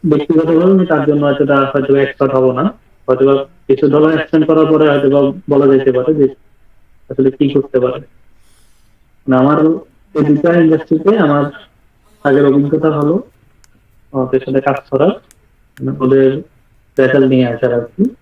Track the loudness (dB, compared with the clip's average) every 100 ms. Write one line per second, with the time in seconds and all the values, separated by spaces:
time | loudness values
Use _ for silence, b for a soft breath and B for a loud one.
0 | 0 -2 0 0 2 2 2 2 2 -2
1 | 0 0 0 0 0 0 0 -4 0 0
2 | 0 -2 -2 0 0 0 -4 -6 _ _
3 | -4 0 2 0 -2 _ _ 0 2 2
4 | 2 0 -2 -2 2 2 2 2 2 2
5 | 0 0 0 -4 -2 0 4 2 2 -2
6 | -2 0 -2 -2 _ _ _ _ _ _
7 | _ -2 -2 0 -2 -2 -2 -4 -4 -6
8 | -14 _ _ _ _ _ _ _ _ _
9 | _ _ -2 0 2 2 0 -2 -8 _
10 | _ -4 0 0 2 2 2 0 -2 -2
11 | 0 0 0 0 -4 -8 -20 _ _ _
12 | _ _ 0 2 2 2 0 -2 -2 -2
13 | -2 -2 -6 _ _ _ _ _ _ _
14 | _ -6 -2 -4 -2 -4 -2 -6 -4 -2
15 | -2 -2 _ _ _ _ _ -12 -10 -4
16 | 0 2 2 0 -10 _ _ _ _ -2
17 | 0 2 2 2 0 -2 -4 -4 -6 -4
18 | -4 -4